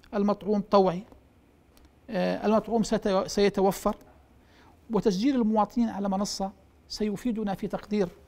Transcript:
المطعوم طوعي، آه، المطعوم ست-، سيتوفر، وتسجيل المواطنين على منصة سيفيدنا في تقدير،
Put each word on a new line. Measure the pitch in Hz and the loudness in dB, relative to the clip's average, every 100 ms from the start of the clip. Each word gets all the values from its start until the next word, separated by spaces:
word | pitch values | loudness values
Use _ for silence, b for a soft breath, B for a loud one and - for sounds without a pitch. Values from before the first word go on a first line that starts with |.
| - | -8
المطعوم | 208 202 202 190 208 | -2 0 0 -2 -2
طوعي، | 190 202 190 170 - - - _ _ _ _ - - _ - | 4 4 4 0 -8 -20 -20 _ _ _ _ -20 -20 _ -6
آه، | 196 185 185 208 | -2 0 0 0
المطعوم | 214 202 226 | 0 0 -2
ست-، | - 214 214 190 - | 0 0 0 0 0
سيتوفر، | - 202 196 196 185 208 - - - - - b b b b - | 2 2 4 2 2 -2 -4 -10 -20 -20 -20 b b b b -4
وتسجيل | 214 214 185 262 262 | 0 2 2 2 2
المواطنين | 214 220 208 240 226 | 2 2 0 0 -2
على | 190 202 | -2 -2
منصة | 190 202 - 196 - - _ - | -2 -4 -4 -8 -10 -20 _ -12
سيفيدنا | - 214 196 254 220 202 | -4 -4 -2 -4 -4 -4
في | 185 185 | -4 -6
تقدير، | 196 - 208 175 - | -8 -2 -2 -2 -6